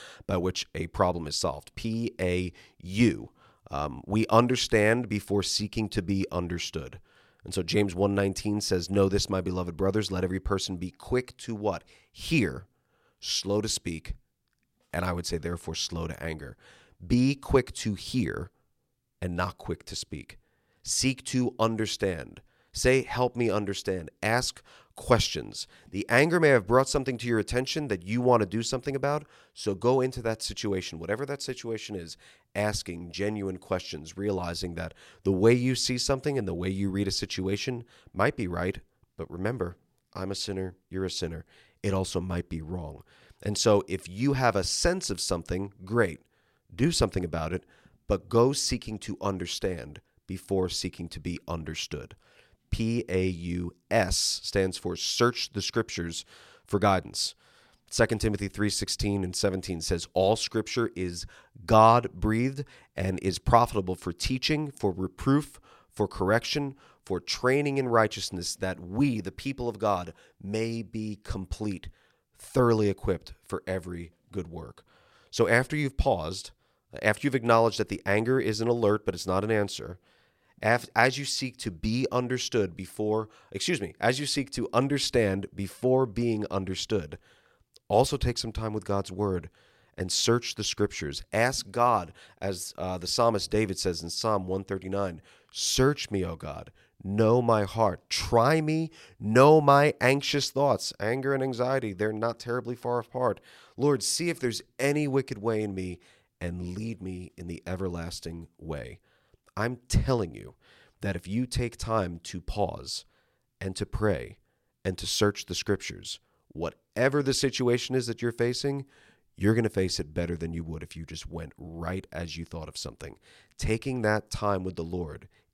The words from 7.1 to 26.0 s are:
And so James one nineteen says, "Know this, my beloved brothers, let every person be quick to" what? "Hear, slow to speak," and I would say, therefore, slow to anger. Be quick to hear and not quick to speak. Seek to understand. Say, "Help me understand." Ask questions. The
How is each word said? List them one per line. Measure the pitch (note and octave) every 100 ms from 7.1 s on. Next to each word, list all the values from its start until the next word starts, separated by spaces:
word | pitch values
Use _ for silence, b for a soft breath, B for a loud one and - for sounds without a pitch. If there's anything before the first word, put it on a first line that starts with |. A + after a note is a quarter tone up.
| b b b
And | -
so | G2
James | E2+ G#2 G2+
one | F2 G2+
nineteen | G2+ G2 - G#2+ G#2
says, | - F#2 E2+
"Know | G2+ G2
this, | G2+ -
my | F#2+
beloved | F#2 F#2 F2 D#2+
brothers, | F#2+ G#2+ F#2+
let | F#2
every | F2+ F#2+
person | - G2 - F2+
be | F2+
quick | - - B2 B2 -
to" | -
what? | G#2+ G#2 E2 - b b
"Hear, | - - D#3+ F2+ B1+ - _ _ _ _ _
slow | - - F#2+ G#2
to | G#2+
speak," | - F#2 E2 - - _ _ _ _ _ _ _
and | F2
I | F2+
would | F2 -
say, | E2+
therefore, | D#2+ E2+ -
slow | D#2+ - E2 E2
to | -
anger. | D#2+ D#2+ C#2 - b b b b F2+
Be | A#2+ C3
quick | C3+ - C3+ -
to | - A2
hear | F#2+ - B2+ D#2 - F2 _ _ _ _ _ _ -
and | F2+ F2
not | F2+ -
quick | - E2 -
to | F2+
speak. | - D2 - - _ _ _ _
Seek | - - C3+ B2+
to | - C3 B2 -
understand. | A2 A2 G#2+ - G2 E2 A#1 - - _ _
Say, | - B2+ C3
"Help | - B2 B2 A#2
me | A#2
understand." | G2+ G2+ G2+ - F#2 D#2 -
Ask | G#2+ A#2 - - - b b -
questions. | - A#2 - - G#1+ - - B B
The | G2